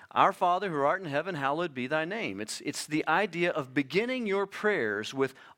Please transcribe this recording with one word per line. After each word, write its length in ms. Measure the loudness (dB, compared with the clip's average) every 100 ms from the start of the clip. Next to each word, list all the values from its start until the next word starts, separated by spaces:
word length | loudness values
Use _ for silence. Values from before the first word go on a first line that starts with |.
| -2
"Our 200 | 4 4
Father 380 | 4 2 2 0
who 100 | 2
art 220 | 2 2
in 60 | 0
heaven, 260 | -2 -2 -2
hallowed 400 | -2 0 -2 -4
be 100 | -2
thy 200 | -2 -2
name." 360 | -4 -6 -6
It's, 180 | -8 -6
it's 260 | -6 -6 -2
the 200 | -2 2
idea 440 | 2 0 0 0
of 240 | 0 -2 -2
beginning 500 | 0 0 0 -2 -2
your 220 | -2 -2
prayers 640 | -2 0 2 0 0 -2
with 220 | 0 -2 -2 -20